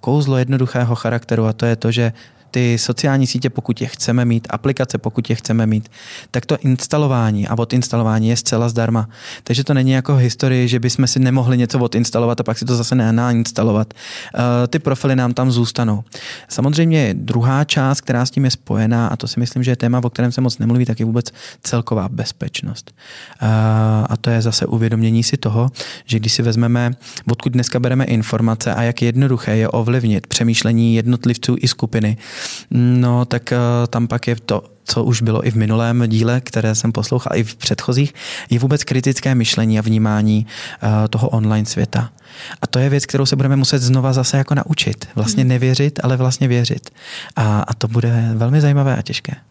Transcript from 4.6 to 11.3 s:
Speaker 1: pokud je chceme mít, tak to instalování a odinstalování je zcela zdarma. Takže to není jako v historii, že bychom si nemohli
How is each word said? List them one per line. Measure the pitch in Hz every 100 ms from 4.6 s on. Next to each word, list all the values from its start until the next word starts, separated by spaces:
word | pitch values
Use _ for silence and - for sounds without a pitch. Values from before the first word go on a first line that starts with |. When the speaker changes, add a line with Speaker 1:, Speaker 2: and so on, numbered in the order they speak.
| 139 139 127 -
Speaker 1:
pokud | - 110 117
je | 117
chceme | - 113 110
mít, | 107 110 - - - -
tak | 123 -
to | 147
instalování | 139 127 - 151 147 127 113 104 101
a | 113
odinstalování | 117 123 120 117 110 110 110
je | 117
zcela | - 113 117
zdarma. | 117 113 113 110 - - -
Takže | - 123
to | 139
není | 139 131
jako | 131 127 143
v |
historii, | 123 - 135 127 123
že | 123
bychom | 120 - 127
si | -
nemohli | 127